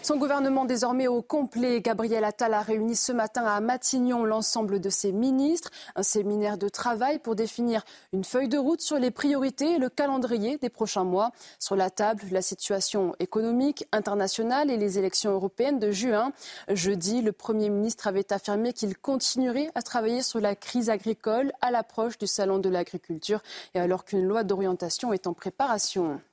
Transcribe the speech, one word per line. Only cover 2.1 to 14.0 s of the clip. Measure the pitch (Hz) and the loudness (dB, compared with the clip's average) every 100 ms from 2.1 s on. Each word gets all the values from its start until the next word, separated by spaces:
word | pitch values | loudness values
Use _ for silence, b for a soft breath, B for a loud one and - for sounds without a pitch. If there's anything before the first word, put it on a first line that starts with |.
| 220 | 2
Attal | 214 208 233 | 0 0 0
a | 214 | 0
réuni | 214 220 220 226 | 0 0 0 0
ce | - | 0
matin | 247 214 247 | 0 -2 -2
à | 226 208 | 0 0
Matignon | 220 254 - 269 247 247 | 0 -2 0 0 2 2
l'ensemble | 220 220 214 233 214 196 | 2 2 0 0 0 0
de | 196 | 0
ses | 190 202 | 0 0
ministres. | 190 254 262 277 339 - B B - | 2 2 2 2 0 -4 B B -2
Un | |
séminaire | 202 214 202 208 208 208 | 2 2 2 0 0 -2
de | 202 | -4
travail | - 247 226 254 302 | -2 -2 0 0 0
pour | - 208 | -2 -2
définir | 226 - 240 226 - B B | -2 -2 0 0 -4 B B
une | 185 | -4
feuille | 185 254 269 | 0 0 2
de | 285 | 2
route | 269 330 | 2 0
sur | - 302 | 0 0
les | 247 | 0
priorités | - 294 277 269 - 294 | 0 2 2 0 0 2
et | 339 | 2
le | 254 | 0
calendrier | - 285 269 247 233 208 294 | 0 0 0 0 0 0 -2
des | 247 | -4
prochains | - 220 - | -2 -2 0
mois. | 185 180 226 B B B | 0 2 0 B B B
Sur | - 196 | -2 0
la | 185 | 0
table, | - 214 220 196 | 2 0 0 -2
la | 185 | -2
situation | 185 190 - 196 190 208 185 - | -2 -4 -2 -2 0 0 0 -2
économique | 185 214 226 240 277 285 - | -4 -2 0 2 2 -2 -2
internationale | 214 | -2